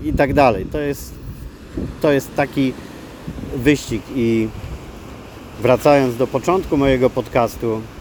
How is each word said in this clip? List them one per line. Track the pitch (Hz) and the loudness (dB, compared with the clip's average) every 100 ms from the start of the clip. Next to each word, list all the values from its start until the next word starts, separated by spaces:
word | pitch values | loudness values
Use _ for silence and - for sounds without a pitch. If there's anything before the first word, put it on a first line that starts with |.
i | 147 | -4
tak | 143 139 | 2 2
dalej. | 147 135 101 95 | 6 6 4 -2
To | 151 | -4
jest, | 147 139 - - - - - - - - - - | -4 -6 -10 -14 -14 -12 -14 -16 -12 -8 -8 0
to | 156 | 2
jest | 139 - | 2 0
taki | - 139 - 131 123 - - - - - - - 135 | -2 -2 0 0 -2 -12 -16 -16 -14 -12 -10 -8 2
wyścig. | 120 143 - 113 - | 4 4 0 -6 -4
I | 131 117 113 110 110 - - - - - - - - - - | 0 2 2 0 -4 -10 -12 -12 -16 -16 -16 -16 -18 -16 -2
wracając | 117 123 151 143 131 117 | 2 4 6 6 4 2
do | 127 | 0
początku | 135 - 185 175 151 | 0 2 0 2 2
mojego | 139 131 127 | 4 4 4
podcastu, | 131 113 135 120 - 117 110 113 - | 2 0 2 2 0 -2 -4 -6 -14